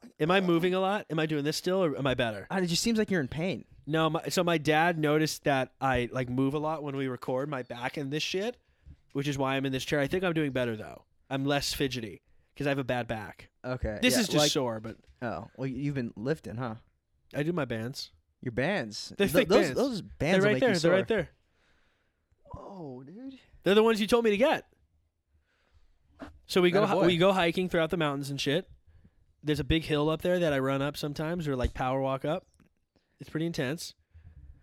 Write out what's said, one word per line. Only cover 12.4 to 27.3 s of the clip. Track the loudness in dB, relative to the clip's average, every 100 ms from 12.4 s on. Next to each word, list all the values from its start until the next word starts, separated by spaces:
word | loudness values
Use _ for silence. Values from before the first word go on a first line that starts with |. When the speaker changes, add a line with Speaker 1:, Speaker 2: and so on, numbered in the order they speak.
| _ -6
Speaker 1:
'cause | -2
I |
have | -2
a |
bad | 0 -2 -2
back. | -6 -8 -14 -20 _
Speaker 2:
Okay, | -8 -4 -4 0
Speaker 1:
This | 4 4
Speaker 2:
yeah, |
Speaker 1:
is | 4
just | 2
Speaker 2:
like | 2
Speaker 1:
sore, | 2 0 -4
but | -8 -14 _ _
Speaker 2:
Oh, | -6 -6 -8 -8
well, | -6
you've | -4 -4 -4
been | -6 -6
lifting, | -4 -4 -6 -8
huh? | -8 -10 -16 _ _ _ _ -6
Speaker 1:
I |
do | -2
my | -2 -4
bands. | -4 -6 -8 -14 _ _ _
Speaker 2:
Your | -6
bands? | -2 -2 -2 -4 -10 -14 -2
Speaker 1:
They're | 2
Speaker 2:
Th-, | 4
Speaker 1:
thick | 4
Speaker 2:
those, | 4 4
Speaker 1:
bands. | 2
Speaker 2:
those | -2 -2
Speaker 1:
They're | -10 -4
Speaker 2:
bands | 2 4
will | 4
Speaker 1:
right |
Speaker 2:
make | 4
Speaker 1:
there. | 2
Speaker 2:
you | 4
Speaker 1:
They're | 4
right | 4 2
Speaker 2:
sore. | -2
Speaker 1:
there. | -2 _ _ _ _ _ _ _ _ _ _ _ -18 -16
Speaker 2:
Oh, | -14 -12 -12 -12
dude. | -14 -14 -14 -16 -20 -4
Speaker 1:
They're | 4 6
the |
ones | 6 4
you | 2
told | 4 4
me |
to | 4
get. | 4 2 -4 _ _ _ _ _ _ _ _ _ _ _ _ _ _ _ -20 -20 -2
So | 2
we | 4
go | 4
Speaker 2:
Atta | 4
Speaker 1:
hi-, | 4
Speaker 2:
boy. | 4
Speaker 1:
we | 6
go | 4